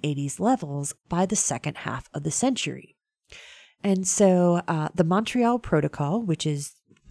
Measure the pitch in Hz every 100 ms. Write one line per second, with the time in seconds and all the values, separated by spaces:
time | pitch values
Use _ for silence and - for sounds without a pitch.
0 | 151 143 143 - 208 254 147 143 147 -
1 | - 175 190 214 - 117 151 - - 127
2 | - 151 156 - 262 240 147 - - _
3 | _ _ _ - - - - _ 202 190
4 | 185 - 190 180 175 170 - 156 151 -
5 | 165 190 226 247 233 240 - 156 147 -
6 | 147 220 208 156 156 143 147 - _ _
7 | -